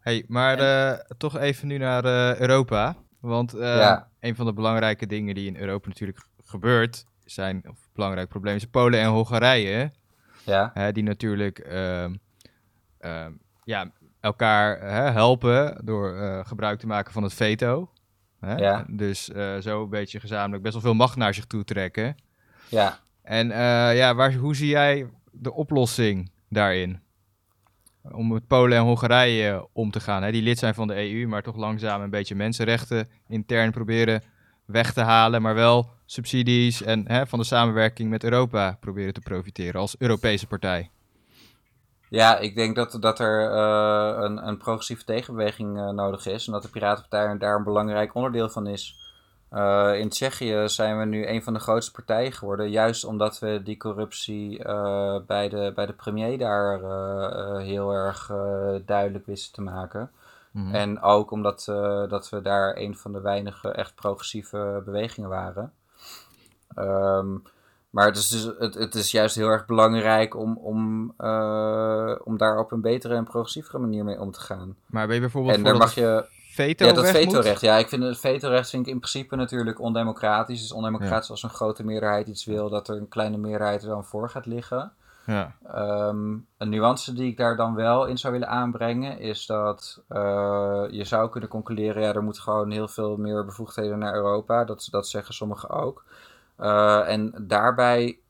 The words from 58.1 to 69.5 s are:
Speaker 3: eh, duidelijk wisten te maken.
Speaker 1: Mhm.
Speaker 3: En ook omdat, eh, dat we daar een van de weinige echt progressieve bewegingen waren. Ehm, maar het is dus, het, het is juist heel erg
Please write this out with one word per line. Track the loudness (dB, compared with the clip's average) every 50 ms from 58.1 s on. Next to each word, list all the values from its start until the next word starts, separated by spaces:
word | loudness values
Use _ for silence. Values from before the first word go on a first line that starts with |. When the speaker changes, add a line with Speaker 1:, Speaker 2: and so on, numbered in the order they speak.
| -4 -6 -10 -10
Speaker 3:
eh, | -8 -6 -4 -4 -4 -4 -2 -2 -4 -4 -4
duidelijk | -2 0 0 0 0 -4 -8 -10
wisten | -12 -12 -12 -12 -16 _
te | -12
maken. | -10 -10 -8 -8 -10 -10 -10 -12 -12 -12 _ _ _ -20 -20 -20 _ _
Speaker 1:
Mhm. | _ -8 -6 -4 -2
Speaker 3:
En | -2 0 -2 -4 0 4
ook | 6 6 6 6 2
omdat, | -4 -2 -2 -2 -2 -2 -6 -6
eh, | -4 -2 -2 -2 -2 -2 -2 -4
dat | -4 -6 -6 -6
we | -10 -6 -2
daar | 0 2 2 2 0 -2
een | -4 -6 -8 -8
van | -10 -12 -12 -12
de | -6
weinige | -2 -2 -2 -2 -4 -6 -12 -8 -8 -8 -6
echt | -6 -8 -8 _
progressieve | _ -4 -4 -4 -4 -8 -10 -10 -10 -10 -8 -8 -6 -4 -4 -4 -6 -8
bewegingen | -6 -4 -4 -4 -6 -8 -10 -10 -8
waren. | -6 -6 -6 -8 -8 -10 -10 -12 _ _ _ _ _ _ -20 -20 -20 -20 -20 _ _ _ _ _ _ _ _ _ -10
Ehm, | -6 -4 -2 0 2 2 2 2 2 0 -2 -6 -8 -10 _ _ _ _ _ _ _ _ _
maar | 4 6 6
het | 6 6
is | 2 -2 -2
dus, | -2 -2 -4 -6 -6 -4
het, | -4 -4 -2
het | -4 -6 -4 -2
is | -2 -2 0
juist | 4 4 4 4 2
heel | 0 2
erg | 2